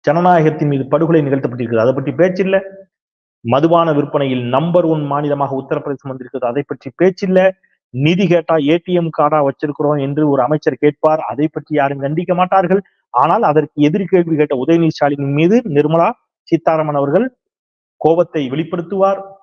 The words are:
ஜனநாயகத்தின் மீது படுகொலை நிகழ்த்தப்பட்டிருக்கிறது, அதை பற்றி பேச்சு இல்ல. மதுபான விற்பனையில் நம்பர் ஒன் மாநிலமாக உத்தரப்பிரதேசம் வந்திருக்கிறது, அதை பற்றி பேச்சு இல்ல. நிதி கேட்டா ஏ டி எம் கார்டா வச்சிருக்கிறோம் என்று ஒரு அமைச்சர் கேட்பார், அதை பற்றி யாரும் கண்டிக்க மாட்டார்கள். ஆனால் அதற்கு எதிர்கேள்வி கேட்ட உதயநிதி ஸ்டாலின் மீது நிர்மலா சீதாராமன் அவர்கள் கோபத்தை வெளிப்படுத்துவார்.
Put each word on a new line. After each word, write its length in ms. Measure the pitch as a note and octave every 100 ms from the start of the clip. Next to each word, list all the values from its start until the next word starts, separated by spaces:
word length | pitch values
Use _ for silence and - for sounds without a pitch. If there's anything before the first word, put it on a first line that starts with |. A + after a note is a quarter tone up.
| -
ஜனநாயகத்தின் 560 | D#3+ F3+ F3 D#3 D3+ D3
மீது 200 | C#3 B2
படுகொலை 340 | D3 E3 E3
நிகழ்த்தப்பட்டிருக்கிறது, 580 | C#3 C3+ B2+ B2 A#2 A2+
அதை 140 | A#2+
பற்றி 200 | C3 C3+
பேச்சு 300 | - F3+ F#3
இல்ல. 200 | F#3+ F#3+ - - - _ _ _ _ _
மதுபான 540 | A#2 C3 E3 E3+ E3
விற்பனையில் 500 | D3 C#3+ D3 C#3 B2+
நம்பர் 420 | A#2+ C3 E3 F3 E3
ஒன் 200 | D#3 C#3+
மாநிலமாக 500 | C#3+ D3 C#3 C3+ C3+
உத்தரப்பிரதேசம் 520 | C3 D3 D3 C3+ C#3
வந்திருக்கிறது, 440 | C3 B2+ C3 A#2+
அதை 120 | B2+ C#3
பற்றி 240 | C#3 C#3 _
பேச்சு 320 | F#3 F#3 F#3+
இல்ல. 280 | F#3 F#3+ F#3+ _ _ _
நிதி 380 | B2 D3 F3 F#3
கேட்டா 280 | E3+ D#3+ D#3+
ஏ 240 | C#3+ E3+
டி 100 | -
எம் 160 | F3+ E3 -
கார்டா 300 | D3+ D#3 C#3
வச்சிருக்கிறோம் 540 | C3+ D3 - D3 D3
என்று 280 | C#3 C#3+ D3+
ஒரு 120 | C#3
அமைச்சர் 340 | B2 D#3 D#3+ C3
கேட்பார், 440 | D3 D3 D#3 D#3
அதை 280 | G#2+ A#2+ D#3
பற்றி 280 | D#3 C#3+ D3
யாரும் 260 | C#3 C#3+
கண்டிக்க 340 | C#3 D#3 F3+ F3
மாட்டார்கள். 460 | F3+ F#3+ F3 G3 - _ _
ஆனால் 320 | A#2+ D3 G3+
அதற்கு 400 | F#3+ D3+ C#3+ -
எதிர்கேள்வி 540 | D#3 F#3+ F3+ F#3 E3 D#3
கேட்ட 280 | D3+ C3+ C3+
உதயநிதி 220 | E3 E3
ஸ்டாலின் 460 | - C#3+ C#3+ C#3
மீது 280 | C#3+ E3+ A#3
நிர்மலா 500 | A#3 C#3+ D3+ E3 F#3 A#3+ _ _
சீதாராமன் 540 | _ D#3+ E3+ D#3+ D3+ C#3+
அவர்கள் 420 | C#3 E3+ B3+ _ _ _ _ _ _ _
கோபத்தை 540 | D#3 E3 E3+ D#3+ C3
வெளிப்படுத்துவார். 720 | C#3 E3 F3+ F3 G3 F#3+ G3 - -